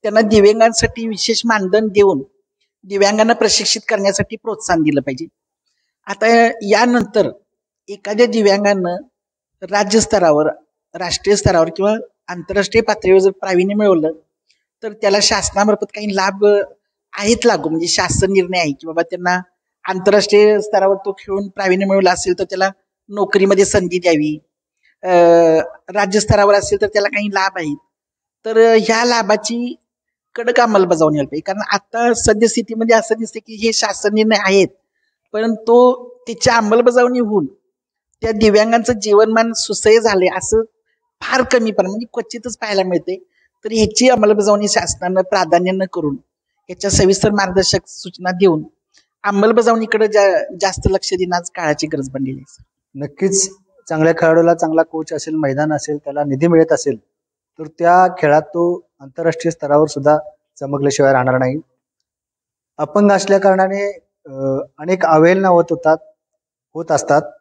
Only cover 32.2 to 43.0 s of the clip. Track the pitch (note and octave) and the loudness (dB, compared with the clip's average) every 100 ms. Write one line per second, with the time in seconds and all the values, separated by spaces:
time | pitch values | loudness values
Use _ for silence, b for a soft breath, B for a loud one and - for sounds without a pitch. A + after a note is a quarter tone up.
32.2 | - G#3+ A3+ A#3 G#3 A3+ A3+ A3+ A3 A3 | 0 2 0 0 -6 -6 2 2 2 -6
33.2 | A3 A3 - G#3+ A3+ A3 G#3+ G3 G#3 G#3+ | -6 -12 -18 -4 -4 -2 -6 -4 -2 0
34.2 | A3 G#3 F#3+ G3 F3+ _ _ _ _ _ | 2 0 2 2 2 _ _ _ _ _
35.2 | _ G#3 A3+ A3 - A#3+ B3 B3 - - | _ -6 -4 -4 2 6 6 2 -10 -20
36.2 | - A3+ B3+ A#3 G#3+ A3+ B3 B3 B3 B3 | -16 -4 0 0 2 2 4 2 0 0
37.2 | A3 G#3 C#3 _ _ _ _ _ _ _ | -2 -2 -4 _ _ _ _ _ _ _
38.2 | A3+ G#3+ A3 G3+ A3 A#3 A3+ A3+ G#3 G#3 | -6 2 4 4 2 0 0 -4 2 4
39.2 | A3 A3+ A#3 A3+ - G3+ A3 A3+ A3 G3 | 4 2 0 -4 -6 -2 4 4 4 2
40.2 | F3+ F#3 - A3 A3+ _ _ _ _ _ | 0 -2 -2 -2 -2 _ _ _ _ _
41.2 | - C4 B3 B3 A3 G3 F3+ G#3 A#3+ B3 | -4 -2 2 0 0 -2 -4 -6 -10 -10
42.2 | A3+ A#3+ A#3+ G#3+ A3 G3 F#3 F3 | -10 -14 -14 -12 -4 -2 -2 -4